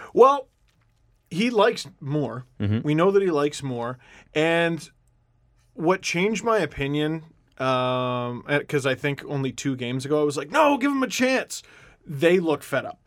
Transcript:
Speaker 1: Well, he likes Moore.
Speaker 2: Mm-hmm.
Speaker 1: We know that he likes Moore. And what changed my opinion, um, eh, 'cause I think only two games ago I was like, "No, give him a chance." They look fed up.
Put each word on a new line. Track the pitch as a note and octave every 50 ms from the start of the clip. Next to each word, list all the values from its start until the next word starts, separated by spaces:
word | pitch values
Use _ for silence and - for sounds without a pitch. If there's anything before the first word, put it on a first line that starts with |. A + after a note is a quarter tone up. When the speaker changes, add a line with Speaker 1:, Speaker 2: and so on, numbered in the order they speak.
| - - -
Speaker 1:
Well, | F#3 A#3 C4+ C#4+ C#4 - _ _ _ _ _ _ _ _ _ _ _ _ _ _ _ _ -
he | - D#3+ A3+ B3
likes | A#3+ G#3 G3+ A#3+ - - - C3+ - -
Moore. | D#3 C3+ D3 D3+ C#3+ A2+ A2+ B2+ B2+ _ _ -
Speaker 2:
Mm-hmm. | G#2 G2+ G#2+ A2+ -
Speaker 1:
We | D3 D3+
know | D#3 E3+ G3
that | G3 G3+ G3
he | F3+
likes | D#3+ D3 C#3+ D3 C#3+ - C3+
Moore. | C3+ B2+ A#2 A#2 A#2+ B2+ B2+ _ - - - - _ -
And | D3+ D#3 E3 E3 E3+ E3+ E3+ E3+ D#3+ - - _ _ _ _ _ _ _ _ _ _ _ _ _ _ _ _ _
what | B3 D#3+ E3 F#3 F#3+ -
changed | - E3 E3+ F#3 G#3+ A3+ F#3 G#3
my | A#3 A3 G#3+
opinion, | E3 B2+ - C#3+ C#3 C#3 C#3+ D3+ D3+ D3+ D#3+ D#3+ D#3 - _ _ _ _ _ -
um, | C3 C3 C3 B2+ B2+ B2+ B2+ B2+ B2+ B2 B2 B2 B2 B2 B2 A#2+ - -
eh, | D3 D3 - -
'cause | - D3 B2
I | C#3 C3
think | B2+ - D3 C#3 C3+ -
only | - D3 C#3 C3+ C3
two | B2+ - - C#3+ C3
games | A#2+ B2 A#2+ B2+ C3 B2+
ago | C#3 D3+ D3+
I | D3+
was | D3 C#3
like, | D3 - D3
"No, | F3+ D4+ D#4 C#4+ C#4+
give | B3+ A#3+ C#4+
him | C#4 C4+ C4
a | -
chance." | - - B3+ B3+ C4 A#3 - - - - - - - - - - - _ _
They | - D3+ C3+ D#3+ E3 F3+ F#3+
look | E3+ D#3+ D3 - -
fed | - C#3+ B2+ A2+
up. | A2 - - _